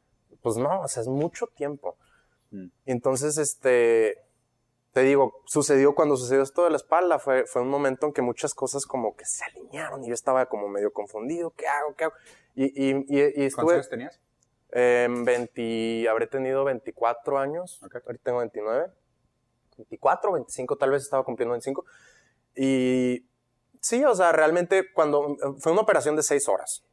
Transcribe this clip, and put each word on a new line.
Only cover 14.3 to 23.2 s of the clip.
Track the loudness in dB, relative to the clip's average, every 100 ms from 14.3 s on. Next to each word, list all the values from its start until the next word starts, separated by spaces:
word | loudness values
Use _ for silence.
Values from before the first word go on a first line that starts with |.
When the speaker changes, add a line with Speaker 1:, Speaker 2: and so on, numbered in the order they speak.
| _ _ _ _
Speaker 1:
Em, | 2 4 4 2 0 0
veinti, | 0 -2 -6 -4 -2 -2 -2 0
habré | 0 -2
tenido | -4 -2 0
veinticuatro | 0 -2 -8 -4 -2 -2 -2 -2
años, | -2 -6 -10 -16
Speaker 2:
Ok. | -18 -16 -14
Speaker 1:
ahorita | -10
tengo | -6 -4
veintinueve, | -4 -6 -4 -4 -4 _ _ _ _ _ _ _ _ -20
veinticuatro, | -18 -2 0 0 0
veinticinco, | -2 -4 -8 -6 -2
tal | 0
vez | 0
estaba | -2 -4
cumpliendo | -4 -4 -4
veinticinco. | -4 -6 -8 -10 _ _ _ _ _ _
Y | -4 0 2 2 2 0 -2